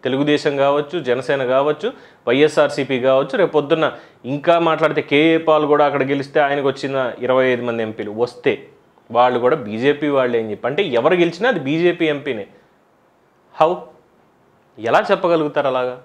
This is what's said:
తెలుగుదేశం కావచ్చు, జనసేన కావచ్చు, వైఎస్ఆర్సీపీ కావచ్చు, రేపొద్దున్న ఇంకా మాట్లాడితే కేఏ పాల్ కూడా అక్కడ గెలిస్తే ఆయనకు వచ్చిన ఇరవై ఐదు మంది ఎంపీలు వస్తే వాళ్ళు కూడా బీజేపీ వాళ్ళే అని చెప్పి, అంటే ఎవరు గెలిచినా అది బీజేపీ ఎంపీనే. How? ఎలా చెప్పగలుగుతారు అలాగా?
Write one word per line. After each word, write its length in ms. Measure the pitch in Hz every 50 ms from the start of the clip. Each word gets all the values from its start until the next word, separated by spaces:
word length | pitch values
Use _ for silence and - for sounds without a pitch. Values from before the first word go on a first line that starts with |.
| -
తెలుగుదేశం 520 | 131 127 135 143 147 147 143 - 156 143
కావచ్చు, 440 | 139 139 139 143 147 147 147 - 180 143
జనసేన 420 | 123 120 123 131 - 143 139 135
కావచ్చు, 480 | 123 131 131 139 151 151 151 - 226 277 - - - - _ _ -
వైఎస్ఆర్సీపీ 720 | 120 135 147 156 147 - 151 139 - - 139 120 135 127
కావచ్చు, 360 | 117 131 131 131 143 - -
రేపొద్దున్న 560 | 226 185 151 - 151 143 139 165 160 156 135 - - - - _ _ _
ఇంకా 340 | 117 135 143 143 170 170 170
మాట్లాడితే 440 | 170 165 160 156 160 156 151 151 139
కేఏ 360 | - 147 143 151 165 165 165
పాల్ 280 | 165 160 156 151 151
కూడా 200 | 143 147 147 147
అక్కడ 160 | 143 139 143 135
గెలిస్తే 380 | 135 139 139 135 139 - 160
ఆయనకు 280 | 147 139 143 143 135 139
వచ్చిన 440 | 131 - - 135 135 135 131 120 107 -
ఇరవై 280 | 117 123 127 131 131
ఐదు 160 | 131 127 120 120
మంది 200 | 120 117 117 113
ఎంపీలు 280 | 110 104 107 107 104
వస్తే 580 | 104 110 120 120 - - - 143 110 - - - - _ _ _ _ _ _ _
వాళ్ళు 280 | 113 143 135 127 123 120
కూడా 180 | 117 123 151
బీజేపీ 520 | 160 131 104 104 110 123 139 147 139 156 147
వాళ్ళే 300 | 143 135 131 123 120 117
అని 120 | 113 110
చెప్పి, 160 | 104 98 -
అంటే 160 | 120 139 151 214
ఎవరు 320 | 180 123 - 127 151 180
గెలిచినా 340 | 180 170 170 170 - 202 254
అది 120 | 254 175
బీజేపీ 460 | 139 135 151 160 170 175 170 170 170
ఎంపీనే. 400 | 156 147 143 131 139 127 107 98 - - - _ _ _ _ _ _ _ _ _ _ _ _ _ _ _ _ _ _ _ - 156
How? 120 | 165 180 180 - - - _ _ _ _ _ _ _ _ _ _ _ _ _ _ _ _ -
ఎలా 260 | 107 113 123 170 214 208
చెప్పగలుగుతారు 560 | 202 185 - 175 170 165 156 151 143 151 139
అలాగా? 360 | 139 127 127 127 123 123 127 -